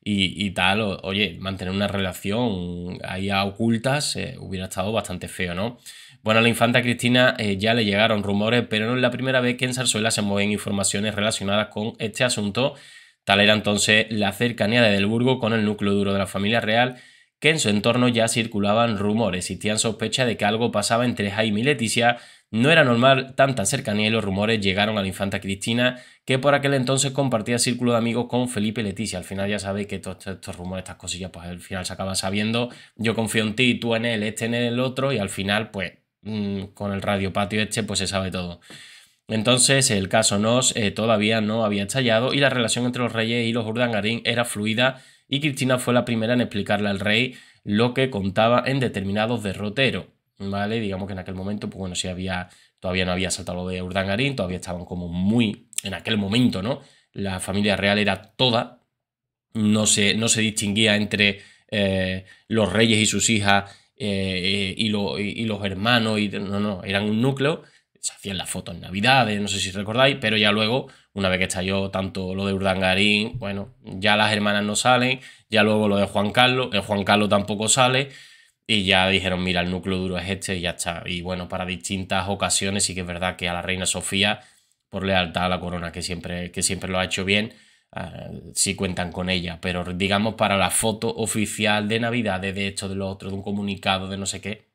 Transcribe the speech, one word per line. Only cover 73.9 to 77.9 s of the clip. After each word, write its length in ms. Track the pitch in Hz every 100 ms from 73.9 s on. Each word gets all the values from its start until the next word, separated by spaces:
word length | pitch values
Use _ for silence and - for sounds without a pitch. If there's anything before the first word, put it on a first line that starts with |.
| 98 104 107
las 160 | 107
hermanas 320 | 104 104 104
no 140 | 104 104
salen, 420 | 123 127 123 131 - - -
ya 140 | 107
luego 260 | 107 107 107
lo 80 | 101
de 80 | 95
Juan 260 | 104 104
Carlos, 380 | 123 127 127 123
el 80 | 104
Juan 240 | 101 101
Carlos 240 | 98 104 104
tampoco 400 | 104 101 104 110
sale, 400 | 135 127